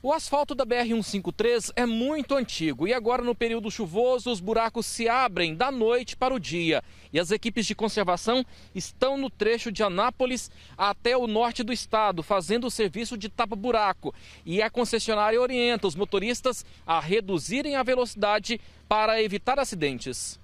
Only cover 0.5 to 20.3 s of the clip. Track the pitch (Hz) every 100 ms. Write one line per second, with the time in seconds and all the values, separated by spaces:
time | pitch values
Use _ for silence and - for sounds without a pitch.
0.5 | 254 247 240 240 226 202 202 170 - 214
1.5 | 240 - - 240 226 247 311 262 277 240
2.5 | - 160 127 175 247 220 247 240 240 233
3.5 | 226 220 - 202 175 247 254 240 226 180
4.5 | 220 226 233 - - 226 240 254 180 170
5.5 | 160 262 269 220 240 247 - 254 262 135
6.5 | 170 165 147 - - - 147 170 208 233
7.5 | 226 208 208 214 208 185 175 - 247 254
8.5 | - - 190 - - 254 277 269 - 214
9.5 | 233 233 196 214 180 226 - 254 247 -
10.5 | - - - 196 202 233 254 240 214 233
11.5 | 226 226 247 - 220 214 185 156 202 156
12.5 | 220 240 - 208 165 233 240 202 - 226
13.5 | 208 220 226 208 - 147 - - - -
14.5 | 175 214 233 240 226 214 214 208 226 247
15.5 | 254 240 233 196 151 202 202 202 240 262
16.5 | 240 - - - 165 151 208 196 185 135
17.5 | 233 302 277 240 254 247 - 202 214 -
18.5 | 240 - - - 214 220 226 220 196 -
19.5 | 269 269 190 147 127 131 123 -